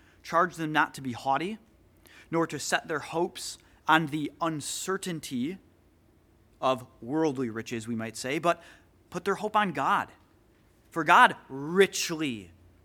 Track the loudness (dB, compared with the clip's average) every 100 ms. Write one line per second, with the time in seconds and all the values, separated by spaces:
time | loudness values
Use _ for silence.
0 | _ _ -2 0 0 -2 -2 0 0 -4
1 | -10 -6 -2 -2 -2 -8 _ _ _ _
2 | -20 -20 -6 -2 -2 -4 -4 -4 -4 -8
3 | -4 -4 -4 -6 -14 -14 -20 _ 2 2
4 | 2 -4 -6 -4 -4 -4 -8 -8 -6 -6
5 | -6 -10 -8 -6 -6 -8 -16 _ _ _
6 | _ _ _ _ _ _ 0 0 -4 -16
7 | -4 0 0 0 -4 -4 -6 -6 -4 -6
8 | -6 -6 -6 0 0 0 -4 -20 _ _
9 | _ -6 -4 -2 0 0 0 0 0 0
10 | -2 -10 _ _ _ _ _ _ _ 0
11 | 8 10 8 6 -12 -10 2 6 6 4
12 | -4 -2 -4 -4 -10 -20 -20 -20